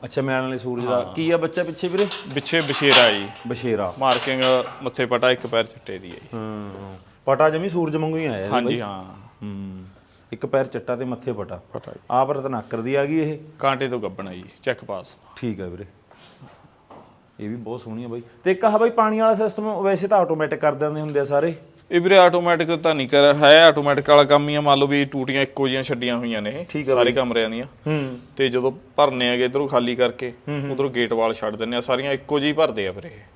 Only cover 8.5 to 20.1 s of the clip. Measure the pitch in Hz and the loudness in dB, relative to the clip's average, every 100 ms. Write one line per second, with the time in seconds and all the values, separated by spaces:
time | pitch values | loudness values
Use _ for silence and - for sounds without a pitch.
8.5 | 123 120 117 104 95 92 98 110 _ 104 | -2 -2 -4 -6 -10 -14 -20 -20 _ -12
9.5 | 98 98 92 92 - _ _ _ 113 - | -12 -12 -14 -20 -20 _ _ _ -12 -2
10.5 | 135 127 120 120 123 127 123 127 104 92 | -2 -2 -6 -8 -6 -6 -8 -8 -8 -10
11.5 | 92 _ - - - _ 123 135 143 135 | -12 _ -16 -16 -20 _ 0 0 -2 -4
12.5 | 120 104 113 120 139 143 160 156 151 - | -8 -6 -8 -2 -2 0 -2 -2 -6 -16
13.5 | - 139 131 135 123 101 95 98 90 98 | -4 -2 -2 -4 -4 -6 -10 -12 -14 -16
14.5 | - 131 120 - 95 - - - - 120 | -8 -6 -6 -8 -12 -12 -20 -20 -10 -8
15.5 | 95 92 90 95 _ _ - - _ 131 | -6 -10 -12 -16 _ _ -20 -20 _ -20
16.5 | - _ _ _ - - _ _ - 104 | -20 _ _ _ -20 -20 _ _ -14 -12
17.5 | 120 107 123 117 110 120 117 117 - 185 | -10 -10 -12 -12 -12 -10 -12 -14 -6 -2
18.5 | 185 220 214 233 233 214 214 220 208 214 | 2 2 4 2 4 2 4 2 4 0
19.5 | 196 214 196 196 190 190 | -2 -6 -2 0 0 2